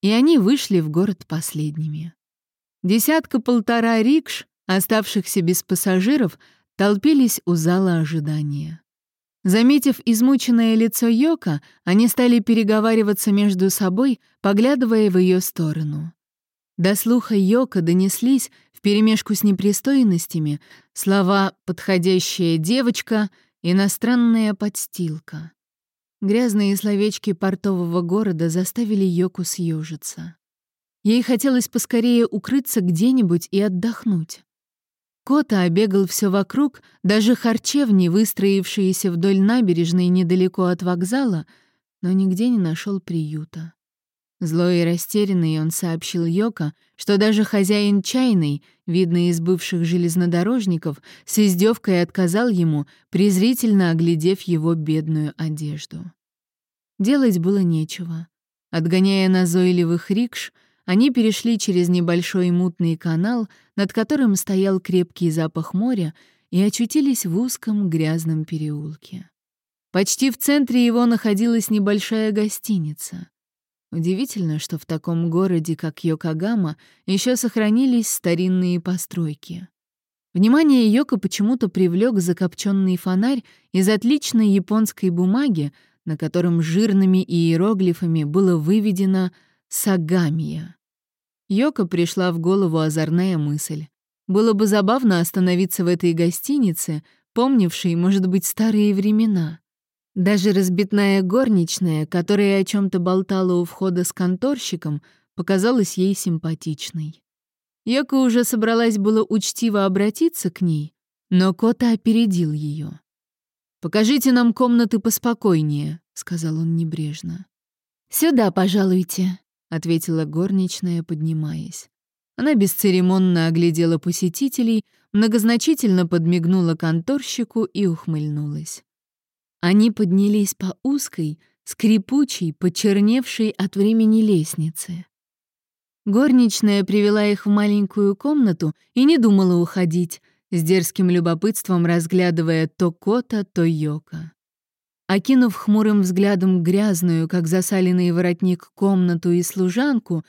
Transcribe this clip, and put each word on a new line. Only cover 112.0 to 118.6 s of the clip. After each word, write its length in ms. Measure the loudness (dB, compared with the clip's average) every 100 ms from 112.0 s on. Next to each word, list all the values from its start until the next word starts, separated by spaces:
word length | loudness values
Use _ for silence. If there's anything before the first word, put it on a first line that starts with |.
| 2 2 2 0 -2
ее. 400 | -4 -6 -8 -10 -14 _ _ _ _ _ _ _ _
«Покажите 520 | -2 0 2 2 2
нам 200 | 4 2
комнаты 460 | 2 2 2 2 0
поспокойнее», — 1040 | -2 -2 -2 -2 0 2 0 -2 -6 -10 _
сказал 440 | -18 -10 -6 -4 -4
он 180 | -2 -2
небрежно. 680 | -4 -6 -8 -8 -12 -12 -16 _ _ _ _ _ _
«Сюда, 420 | -2 2 4 2
пожалуйте», — 880 | 2